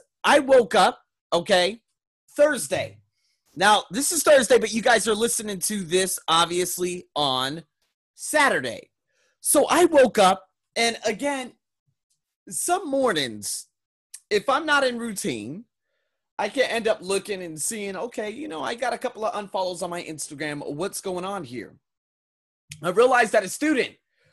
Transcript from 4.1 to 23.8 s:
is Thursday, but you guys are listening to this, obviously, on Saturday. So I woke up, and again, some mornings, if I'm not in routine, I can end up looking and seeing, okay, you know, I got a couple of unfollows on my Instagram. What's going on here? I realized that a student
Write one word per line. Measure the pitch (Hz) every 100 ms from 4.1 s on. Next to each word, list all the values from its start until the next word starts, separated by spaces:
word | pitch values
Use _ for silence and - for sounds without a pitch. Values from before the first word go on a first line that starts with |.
is | 339
Thursday, | - 285 226 240
but | 214
you | 220
guys | 247 226 226
are |
listening | 208 233 - 214 196
to | - 208
this, | 165 180 190 - -
obviously, | 165 170 175 175 - 180 180 -
on | 143 143 127 131 160 - _ _ _ _ -
Saturday. | - 302 277 175 127 101 - _ _ _ _ _
So | - 302 -
I | 294
woke | 349 302 254 -
up, | 185 190 - _ _
and | - 233 226 214
again, | 202 285 277 247 - _ _ _ _ _ _ _ _ -
some | - - 359 349
mornings, | 269 254 165 131 107 98 - - _ _ _ _ - -
if | 208 233
I'm | 269 320
not | 285
in | 262 240
routine, | 233 196 190 120 107 175 - _ _ _ _ _ _ -
I | 202
can | 269 -
end | 226 220
up | -
looking | 180 196 196 190
and | 175 156
seeing, | - 220 202 185
okay, | 240 - 214
you | 220 302
know, | 320
I | 254
got | 233 254
a | 233
couple | 247 214 220
of |
unfollows | 214 202 202 180 180
on | 180
my | 175
Instagram. | - 156 - 143 151 147 -
What's | 143 196 -
going | 190 180
on | 185 202
here? | 139 123 92 _ _ _ _ _ _ _ _ _ - -
I | 160
realized | 185 247 247 233
that | 220
a | 190
student | - 302 269